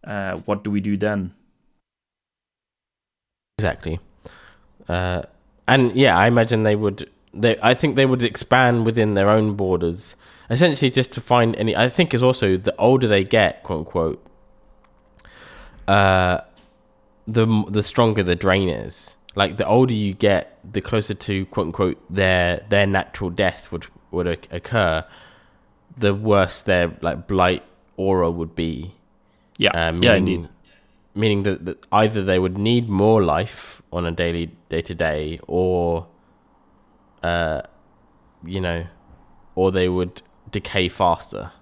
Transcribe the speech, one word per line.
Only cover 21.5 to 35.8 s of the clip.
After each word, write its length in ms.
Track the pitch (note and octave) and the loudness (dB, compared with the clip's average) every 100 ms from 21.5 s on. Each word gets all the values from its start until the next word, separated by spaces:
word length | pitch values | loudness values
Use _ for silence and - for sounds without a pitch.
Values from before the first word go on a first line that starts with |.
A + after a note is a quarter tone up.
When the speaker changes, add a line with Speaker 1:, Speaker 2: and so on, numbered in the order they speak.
| - E2 | -4 -4
Speaker 2:
unquote, 380 | E2+ F#2+ - _ | 0 -2 -2 _
their, 560 | F#2+ F#2+ F#2 F2 F2 - | 0 2 2 0 -2 -2
their 180 | G2+ G2 | 0 2
natural 440 | G2 - - F#2+ | 0 -4 -6 -6
death 400 | F2 F#2+ - - | 0 -2 -2 -12
would, 140 | E2+ - _ _ | -12 -12 _ _
would 180 | E2+ F2 | -4 -4
oc-, 240 | E2 - | -4 -8
occur, 520 | F2 - A#2 F#2 D#2+ - - - _ _ _ _ _ _ - | -14 -4 0 0 0 -6 -18 -20 _ _ _ _ _ _ -4
the 180 | G#2 | -2
worse 480 | G2+ A2 G2+ F2+ - | -2 0 2 2 -2
their, 340 | - F2+ F2 D#2+ | -2 0 0 -4
like, 260 | E2+ D#2 - | -6 -6 -4
blight 380 | F#2+ F2+ F#2 - _ _ - | 0 2 0 -6 _ _ -6
aura 340 | F#2+ F#2 E2+ | 0 2 0
would 240 | E2+ E2 | -2 -8
be. 400 | E2 E2 C2+ F2 - _ _ _ _ _ - | -6 -6 -6 -12 -18 _ _ _ _ _ -2
Speaker 1:
Yeah. 120 | G#2 | 0
Speaker 2:
Uh, 220 | E2+ E2 | 0 -2
Speaker 1:
Yeah, 260 | E2+ A#2+ G2+ | 2 4 4
Speaker 2:
meaning, 160 | F#2+ | 2
Speaker 1:
indeed. 140 | F2+ E2+ - _ _ _ _ _ - | -4 -8 -20 _ _ _ _ _ -4
Speaker 2:
meaning 260 | A2 G2+ | 0 0
that, 220 | G2 F#2+ | -2 -4
that 220 | F2 - _ | -8 -12 _
either 320 | G#2 A2 A2 | 2 2 0
they 160 | F#2+ F#2 | 0 2
would 180 | F#2 F#2 | 0 0
need 320 | G#2 A#2+ A#2 | 0 0 0
more 360 | G2 G#2 A2 | 2 4 4
life 580 | F2+ D2+ G#2 - - - _ | 2 0 -2 -10 -18 -20 _
on 140 | F2 E2+ | -6 -6
a 60 | |
daily, 400 | E2 E2+ E2+ E2+ - _ | -4 -4 -4 -6 -12 _
day-to-day, 720 | D#2+ E2 E2 D#2+ D2+ D#2 E2 - | -6 -6 -4 -2 -2 -6 -10 -6
or, 580 | F2+ F2+ F2+ | -2 0 0